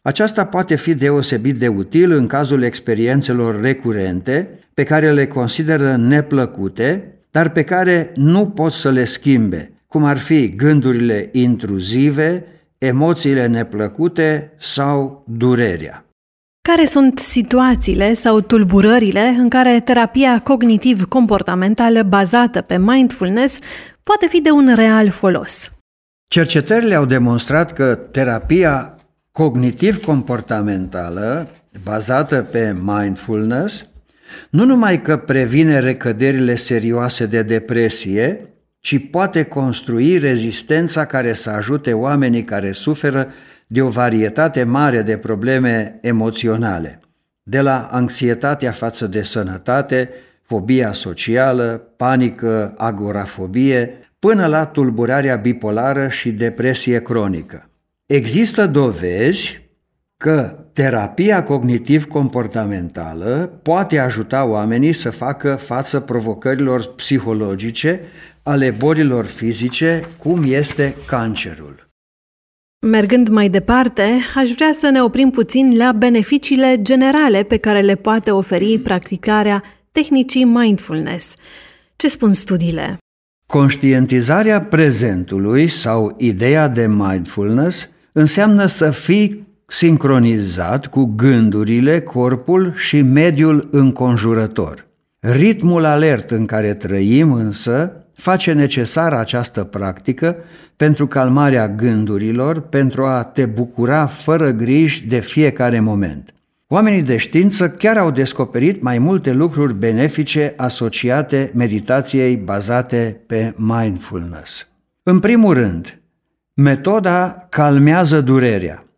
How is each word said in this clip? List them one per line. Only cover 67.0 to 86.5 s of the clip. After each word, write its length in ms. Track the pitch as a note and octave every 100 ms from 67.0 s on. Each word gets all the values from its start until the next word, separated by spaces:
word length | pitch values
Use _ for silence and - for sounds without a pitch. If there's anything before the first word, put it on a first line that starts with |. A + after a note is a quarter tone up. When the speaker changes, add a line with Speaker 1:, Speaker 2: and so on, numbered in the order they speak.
| - C3+ A2+ G#2+ G#2 G2 A2+ A2+ D3+ F#3 - - - _ -
Speaker 1:
ale 260 | C#3+ C3 G#2+
bolilor 480 | C#3+ D#3 D3 B2 G2
fizice, 800 | - A2+ A2+ B2 - D#3+ E3 D#3+ -
cum 260 | D3+ F3 C#3+
este 500 | C3+ D3 - C#3 - -
cancerul. 800 | B2 A2+ G#2 F#2+ D#2+ D2 C#2+ _ _ _ _ _ _ _ _ _ _ A3
Speaker 2:
Mergând 400 | A3 G#3 B3 A3+
mai 220 | G#3+ G3+
departe, 720 | F#3 F#3 B3 B3 - G3+ B3 A#3+ C4+
aș 140 | B3+
vrea 220 | A#3 D#4 D4+
să 100 | D4
ne 120 | C4
oprim 280 | A#3+ A#3 C4+
puțin 480 | B3 A3 B3+ C4+ A#3
la 140 | B3+
beneficiile 840 | G#3+ B3 A#3 G#3 D4 - C4 C4 B3+
generale 600 | G3 C4 C4 D4 D4 G3
pe 140 | G3+ A3
care 240 | A3 G#3
le 140 | G3 G3
poate 360 | A3 A3 G#3+
oferi 480 | G3 F#3 F3 G3+ A3
practicarea 840 | A#3+ F3+ - F3+ - G#3+ G#3 G3+ - _ _
tehnicii 520 | - D#4 C4+ C4 B3+
mindfulness. 920 | B3 A#3 A3+ F#3+ - D#3 D#3 F3 - - - - - _ _ _
Ce 140 | D4
spun 220 | - A3
studiile? 640 | F#3 - F3+ E3+ D#3+ - F#3 _ _ _ _ _
Speaker 1:
Conștientizarea 1120 | D3 C#3 C3+ C3+ C3 B2+ B2+ A#2+ F3 A3 G#3
prezentului 1080 | D#3+ D#3+ D#3 A2 A#2 F#2 F2+ F#2+ G2 B2+ E3
sau 480 | - A#2+ A2+ G#2+ -
ideea 500 | B2 F#2+ A#2+